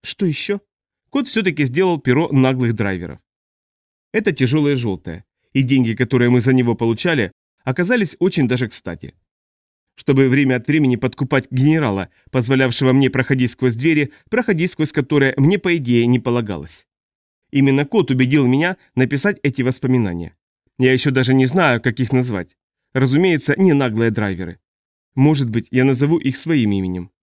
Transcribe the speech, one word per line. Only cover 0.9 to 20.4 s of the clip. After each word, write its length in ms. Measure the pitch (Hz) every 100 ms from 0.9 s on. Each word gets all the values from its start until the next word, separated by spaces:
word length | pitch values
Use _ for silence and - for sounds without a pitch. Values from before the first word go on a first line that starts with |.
| _ _
Кот 180 | 269 123
всё-таки 380 | 214 185 151 139
сделал 340 | 135 185 165
перо 320 | 131 123 170
наглых 420 | 135 131 131 120
драйверов. 460 | 110 101 92 85 69 _ _ _ _ _ _ _ _ _
Это 180 | 214 214
тяжёлое 460 | 151 127 151 143 135
жёлтое, 480 | 120 92 - 82 - _ _
и 100 | 131
деньги, 300 | 127 135 117 107
которые 340 | 120 127 120
мы 100 | 123
за 140 | 117
него 220 | 131 120 113
получали, 580 | 113 113 180 156 95 _ _ _ -
оказались 500 | 131 180 247 190 -
очень 280 | 185 - 127
даже 220 | 123 117
кстати. 460 | - - 85 - _ _ _ _ _ _ _ _ _
Чтобы 340 | - 135 135
время 260 | 131 135 123
от 120 | 117
времени 280 | 156 139 123
подкупать 560 | 131 - 131 135 -
генерала, 560 | 127 139 160 135 98 90 _ _
позволявшего 600 | 131 117 135 131 117 131
мне 160 | 131 131
проходить 420 | 131 127 135 123
сквозь 240 | - 131 113
двери, 380 | 151 151 143 _ _
проходить 420 | 220 233 170 170
сквозь 220 | - 156
которые 400 | - 135 147 135 131
мне, 240 | 139 196
по 160 | 185 170
идее, 300 | 123 120 117
не 140 | 123
полагалось. 680 | 120 120 107 87 71 - _ _ _ _ _ _ _
Именно 340 | 139 139 135 147
кот 260 | 226 147
убедил 360 | 127 127 143 127
меня 300 | 131 170 185 _ -
написать 440 | 127 143 202 202
эти 180 | 143 123
воспоминания. 720 | 123 131 131 127 104 87 85 _